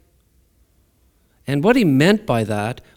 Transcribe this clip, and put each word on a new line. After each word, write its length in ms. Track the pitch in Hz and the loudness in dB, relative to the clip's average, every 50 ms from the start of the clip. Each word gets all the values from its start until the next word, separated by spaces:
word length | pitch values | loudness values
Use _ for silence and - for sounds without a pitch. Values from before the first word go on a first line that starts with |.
| _ _ _ _ _ _ _ _ _ _ _ _ _ _ _ _ _ _ _ _ _ _ _ _ _ _ _ _ _ | _ _ _ _ _ _ _ _ _ _ _ _ _ _ _ _ _ _ _ _ _ _ _ _ _ _ _ _ _
And 160 | - 139 143 | -6 -4 0
what 140 | 147 214 247 | 0 2 2
he 80 | 269 226 | 2 2
meant 420 | 160 135 131 151 185 208 214 - | 2 2 2 2 2 2 0 -2
by 160 | - 127 113 | -4 -4 -2
that 380 | 110 101 107 104 104 113 127 - - _ _ | -4 -4 -6 -6 -6 -8 -8 -12 -16 _ _